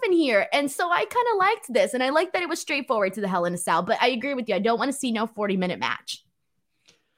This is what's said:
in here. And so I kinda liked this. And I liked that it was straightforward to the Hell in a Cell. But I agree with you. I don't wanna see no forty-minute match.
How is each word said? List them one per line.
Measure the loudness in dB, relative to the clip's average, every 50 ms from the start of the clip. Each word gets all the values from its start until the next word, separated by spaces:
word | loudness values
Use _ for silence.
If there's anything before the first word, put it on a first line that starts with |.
| 0
in | 2 4
here. | 4 4 4 4 4 2 2 2
And | 0 0 0
so | -2 -2 0 0
I | 2 0 0
kinda | 0 0 0 2 2 2 2
liked | 2 2 0 0 -4 0 2
this. | 2 2 2 2
And | 0 0
I | 2
liked | 2 2 2 2 0
that | -2 -2
it | -2
was | -4 -6
straightforward | -4 -4 -4 -2 -2 -2 0 0 0 0 -2
to | -2 -4
the | -2
Hell | 0 0 0
in | 0 -2
a | -2
Cell. | -2 0 0 0 2
But | 0 0 2 2
I | 0
agree | 0 0 -4 -4 -4
with | -4 -2 -2
you. | -2
I | 0
don't | 0 0 0 0
wanna | 0 -2 -2
see | -2 -4 -4 -2
no | -2 -4
forty-minute | -4 -4 -4 -2 -2 0 0 -2 -2 -2 -4
match. | -4 -4 -4 -4 -8 -12 -14 -14 -14 _ _ _ _ _ _ _ _ _ _ _ _ _ _ _ _ _ _